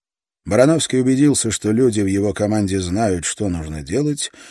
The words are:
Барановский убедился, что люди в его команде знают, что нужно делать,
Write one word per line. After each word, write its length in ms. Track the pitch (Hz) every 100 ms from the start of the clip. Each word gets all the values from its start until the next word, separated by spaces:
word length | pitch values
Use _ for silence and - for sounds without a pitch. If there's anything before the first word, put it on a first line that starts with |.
| _ _ _ _
Барановский 560 | - 107 139 160 - 131
убедился, 520 | 127 131 147 127 113
что 180 | 98 107
люди 300 | 110 131 107
в 60 | 98
его 260 | 98 104
команде 480 | - 104 107 98 95
знают, 460 | 87 95 113 90 -
что 220 | - 101
нужно 340 | 87 78 76
делать, 500 | 69 110 151 143 - - -